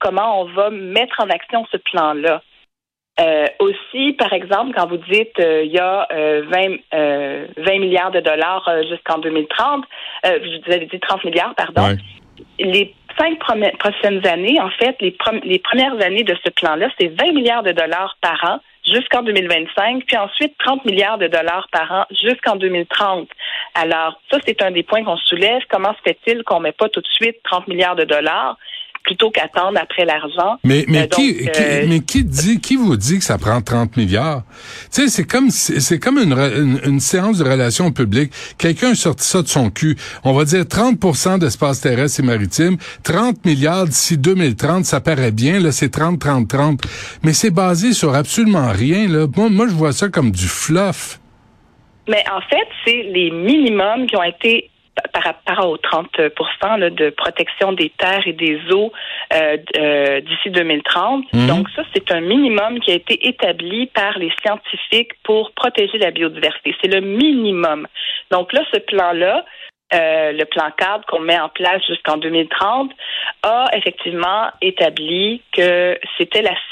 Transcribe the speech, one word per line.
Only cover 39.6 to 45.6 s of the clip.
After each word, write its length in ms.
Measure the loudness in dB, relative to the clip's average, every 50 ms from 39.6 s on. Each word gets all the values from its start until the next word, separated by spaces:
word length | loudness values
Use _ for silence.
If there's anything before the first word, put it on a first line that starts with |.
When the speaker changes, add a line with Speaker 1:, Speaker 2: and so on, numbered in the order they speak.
| 2 0
Speaker 2:
cul. 280 | 0 0 0 0 0 0 -4 -14 -14 -4 0
On 80 | 2
va 140 | 2 4 4
dire 200 | 4 2 2 2
trente 360 | 0 0 2 4 4 2 4
pour 160 | 2 2 2 2
cent 200 | 2 2 2 2
d'espace 440 | 2 0 0 0 0 0 0 0
terrestre 400 | 0 0 2 2 2 0 0 2
et 20 | 2
maritime, 540 | 2 2 2 0 -2 2 2 2 2 2 0 -2 -10 -18 -12 -4
trente 400 | -2 0 2 2 2 0 0 2
milliards 440 | 2 2 4 2 2 2 2 0 0
d'ici 300 | 0 0 0 2 0 2
deux 180 | 4 4 4
mille 200 | 4 2 2 0
trente, 300 | 0 0 0 2 2 2
ça 160 | 0 0 0
paraît 320 | 0 0 0 2 2 0 2
bien, 260 | 2 2 2 2
là, 140 | 4